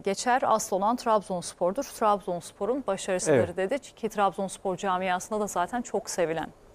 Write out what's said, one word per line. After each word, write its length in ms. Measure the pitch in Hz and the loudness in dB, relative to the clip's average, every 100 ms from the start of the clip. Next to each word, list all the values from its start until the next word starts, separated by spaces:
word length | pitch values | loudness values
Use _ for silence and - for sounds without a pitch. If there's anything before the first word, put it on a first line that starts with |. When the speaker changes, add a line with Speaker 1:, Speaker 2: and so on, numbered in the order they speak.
Speaker 1:
geçer, 380 | 196 196 254 254 - | -2 -2 2 2 4
asıl 300 | 220 - 190 | 2 2 0
olan 200 | 202 247 | 0 0
Trabzonspor'dur. 880 | 233 220 196 180 - - 180 196 | 2 2 2 -6 -6 -2 0 0
Trabzonspor'un 1000 | - - 220 208 - 175 - - 202 277 247 | -4 0 2 2 0 -6 -6 -6 -2 -2 -2
başarısıdır 480 | 190 - 185 190 | -4 -2 0 4
Speaker 2:
Evet. 220 | 135 110 175 | 4 4 0
Speaker 1:
dedi. 220 | 190 269 | -2 -2
Ki 300 | - - 220 | -6 -8 -4
Trabzonspor 680 | 208 196 185 190 - 196 180 | 0 0 0 -6 -4 -4 -2
camiasında 640 | 196 180 185 180 - 214 | 0 0 0 -2 -2 -2
da 60 | 202 | -2
zaten 360 | 185 180 247 | -2 -2 -2
çok 280 | 240 208 - | -4 -4 -2
sevilen 380 | - 165 160 151 - - | 0 0 0 -6 -10 -12